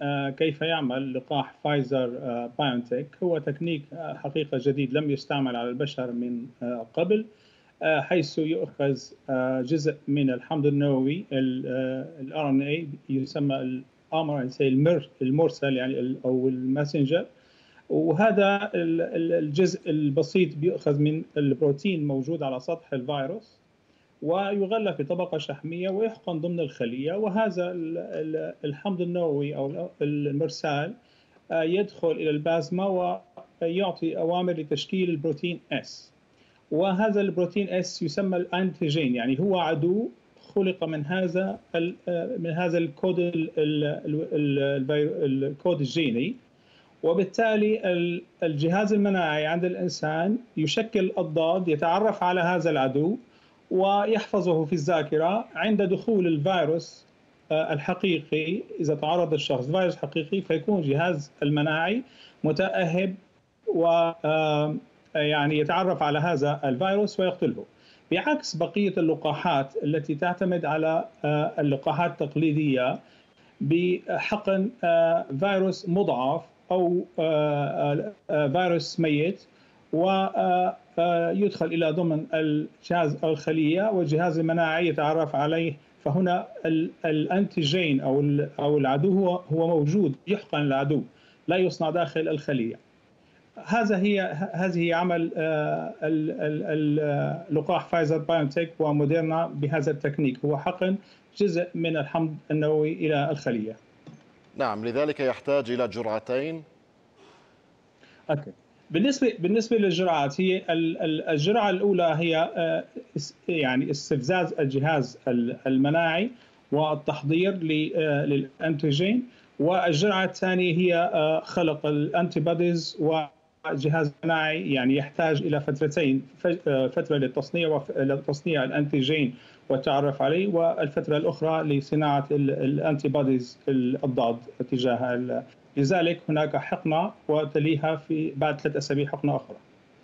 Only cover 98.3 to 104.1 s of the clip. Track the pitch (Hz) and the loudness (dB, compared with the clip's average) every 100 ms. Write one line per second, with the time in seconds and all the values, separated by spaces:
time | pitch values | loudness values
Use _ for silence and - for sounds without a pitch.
98.3 | 165 143 170 165 - 156 147 147 165 160 | 0 0 -2 -4 0 0 2 2 2 0
99.3 | 160 170 143 143 160 147 147 143 147 139 | 0 -2 -2 -2 0 0 0 -2 0 0
100.3 | 131 147 143 180 175 185 196 - - _ | 0 -2 0 -2 -2 0 -2 -6 -20 _
101.3 | - 208 170 180 170 165 156 143 165 160 | 0 0 0 -2 -2 -2 -2 -2 0 -2
102.3 | 147 - 151 151 156 151 170 156 147 139 | -4 -4 0 2 2 0 0 0 2 0
103.3 | 110 131 117 107 - - _ - | -2 -2 -2 -4 -8 -18 _ -20